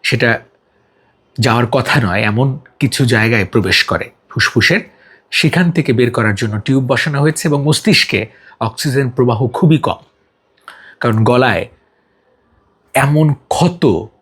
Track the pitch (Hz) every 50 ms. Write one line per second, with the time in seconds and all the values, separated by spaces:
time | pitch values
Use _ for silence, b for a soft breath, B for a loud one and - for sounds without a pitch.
0 | - - - 113 131 120 113 - - _ _ _ _ _ _ _ _ _ _ _
1 | _ _ _ _ _ _ _ - 110 120 113 120 120 120 - 113 104 - - 151
2 | 113 92 87 101 110 107 104 113 131 139 131 - - - _ _ - - - -
3 | 139 117 120 107 107 113 120 110 95 87 - 113 92 92 - - - - 98 82
4 | - - _ _ _ _ - - - - - - 107 - 165 220 - b b b
5 | b b b b b b - - - 160 - 170 180 175 165 165 143 - 123 113
6 | 123 120 123 - 113 110 101 95 120 107 104 107 - - 135 135 131 123 135 123
7 | - 160 143 139 147 160 156 - - 165 147 143 139 151 151 - - 220 175 -
8 | - - - 104 104 B B B B B B B 113 110 - - - 147 123 139
9 | 135 123 123 - 127 120 113 104 131 117 - - - 156 160 151 - - 87 -
10 | - _ _ _ _ _ _ _ _ _ _ _ B B B B B B B B
11 | - 120 110 110 113 117 120 123 131 120 104 95 85 - _ _ _ _ _ _
12 | _ _ _ _ _ _ _ _ _ _ _ _ _ _ _ _ _ _ - 143
13 | 139 143 147 151 156 151 143 - _ _ - - 170 175 175 170 - 131 92 82
14 | 90 104 _ _